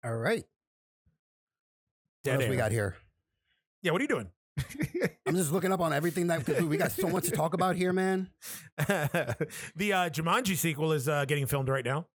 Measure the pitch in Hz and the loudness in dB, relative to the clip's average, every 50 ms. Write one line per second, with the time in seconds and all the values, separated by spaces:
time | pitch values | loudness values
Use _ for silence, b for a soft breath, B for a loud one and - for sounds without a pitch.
0 | - 120 117 113 113 185 233 208 - _ _ _ _ _ _ _ _ _ _ _ | -4 -4 -4 -2 0 0 0 0 -2 _ _ _ _ _ _ _ _ _ _ _
1 | _ _ _ _ _ _ _ _ _ _ _ _ _ _ _ _ _ _ _ _ | _ _ _ _ _ _ _ _ _ _ _ _ _ _ _ _ _ _ _ _
2 | _ _ _ _ - 143 131 139 131 113 131 123 117 107 107 117 101 101 - - | _ _ _ _ -2 0 0 2 2 2 2 2 2 2 2 2 0 -2 -4 -8
3 | - _ _ _ _ _ _ _ _ _ _ _ _ _ _ _ - 175 156 190 | -20 _ _ _ _ _ _ _ _ _ _ _ _ _ _ _ -2 0 2 2
4 | 277 294 269 139 107 87 - _ _ _ _ - 131 - - 277 165 - - 349 | 2 0 0 -2 -2 -8 -14 _ _ _ _ -8 -8 -8 -6 -6 -6 -4 -2 -2
5 | - - - _ _ - 165 185 185 139 151 190 165 185 190 170 170 165 147 143 | -2 -2 -2 _ _ -2 0 0 0 0 0 0 2 0 0 2 0 0 0 0
6 | 156 175 - 185 175 170 165 165 135 - 220 - 180 156 151 - 175 - - - | 0 0 0 0 0 0 0 0 0 0 0 2 2 2 2 0 0 0 0 -2
7 | 269 170 175 180 - - - 151 151 165 160 175 185 185 175 175 180 180 185 190 | -2 0 0 0 0 0 0 2 0 0 2 0 0 0 2 2 0 2 2 2
8 | 190 190 190 185 185 185 _ B B B B B B B B - 147 - 202 175 | 2 2 2 0 -2 -4 _ B B B B B B B B -4 0 0 2 2
9 | 151 139 - 180 147 - 117 - 156 - - - - - - 160 202 208 196 185 | 0 0 0 0 -2 -2 -2 -4 -6 -6 -6 -14 -14 -14 -6 -4 0 2 2 2
10 | 180 175 139 151 160 165 185 233 262 196 190 139 - 170 151 135 156 160 156 151 | 2 0 -2 -2 0 2 2 2 2 2 0 2 0 0 0 0 0 0 2 0
11 | 123 147 151 147 143 131 147 147 139 123 - 139 135 131 135 135 120 120 135 151 | 2 0 0 0 2 0 0 0 0 0 0 0 0 0 0 0 0 -2 -2 -2
12 | 175 _ | -4 _